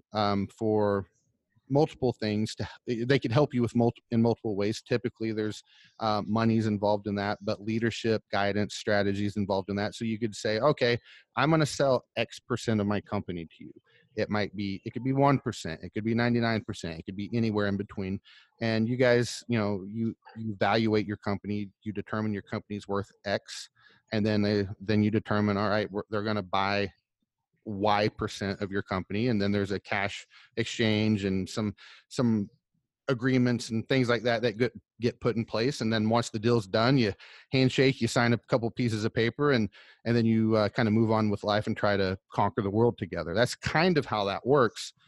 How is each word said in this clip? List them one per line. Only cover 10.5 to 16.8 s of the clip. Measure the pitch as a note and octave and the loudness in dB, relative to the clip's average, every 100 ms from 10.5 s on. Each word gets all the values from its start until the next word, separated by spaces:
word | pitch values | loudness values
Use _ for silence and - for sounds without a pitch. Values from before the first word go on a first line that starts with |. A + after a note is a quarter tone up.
| A2 | 2
"Okay, | C#3+ D3 A#2+ A#2 - - _ | 2 2 2 0 -4 -20 _
I'm | - C#3+ | 0 2
gonna | D#3+ D3+ | 4 2
sell | - C#3 B2 - - | 2 2 2 0 -4
X | A2+ - | -4 -6
percent | - A#2+ - G#2+ | -6 -4 0 2
of | G2+ | 2
my | G#2 | 0
company | - G#2 - F2 E2 | -2 -6 -4 -8 -10
to | - | -14
you." | - - _ _ _ | -20 -20 _ _ _
It | G#2+ G#2 | -6 -2
might | G#2 G2 F#2+ | -2 -2 -4
be, | G2+ G2 | -6 -6
it | A2+ | -10
could | B2+ | -6
be | B2+ | -2
one | C3+ C#3 C3+ | 2 4 4
percent, | A#2+ - F2 D#2+ | 0 -6 -8 -8
it | F2+ | -8
could | A2 | -6
be | G#2+ | -2
ninety-nine | A2+ A#2+ A#2+ A#2 A2+ | 0 2 2 0 0
percent, | - G2 | -4 -8